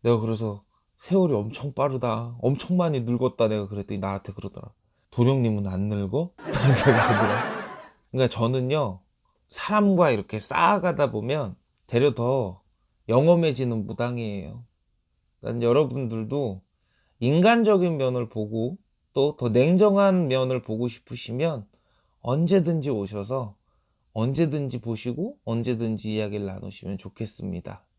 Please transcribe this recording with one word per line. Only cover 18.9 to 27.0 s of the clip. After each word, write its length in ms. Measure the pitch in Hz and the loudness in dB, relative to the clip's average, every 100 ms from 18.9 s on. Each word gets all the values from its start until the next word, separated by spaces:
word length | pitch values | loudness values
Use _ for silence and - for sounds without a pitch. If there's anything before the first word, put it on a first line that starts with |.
| _ _ | _ _
또 240 | - 143 - | 0 0 0
더 100 | 120 | 2
냉정한 800 | 113 143 180 208 196 202 185 156 | 4 6 6 6 6 4 4 2
면을 340 | 131 127 127 | 0 0 -2
보고 280 | - 110 123 | -4 -4 -4
싶으시면 760 | 117 _ 120 - 120 165 139 101 _ _ _ _ _ | -6 _ -14 -10 -4 -4 -4 -12 _ _ _ _ _
언제든지 680 | - 139 165 196 160 165 143 | -2 0 4 2 2 -2 -2
오셔서 680 | 113 98 104 101 131 107 98 _ _ _ _ _ | -4 -4 -6 -6 -6 -6 -12 _ _ _ _ _
언제든지 680 | - 117 135 165 135 139 120 | -4 -2 0 0 -2 -4 -6
보시고 560 | 117 110 123 123 202 294 - | -6 -6 -6 -6 -8 -8 -6
언제든지 680 | 117 117 117 113 107 107 107 | -4 -2 -2 -2 -4 -4 -4
이야기를 300 | 107 104 101 | -4 -4 -6
나누시면 520 | 95 95 95 - | -8 -12 -12 -10
좋겠습니다. 880 | 98 | -10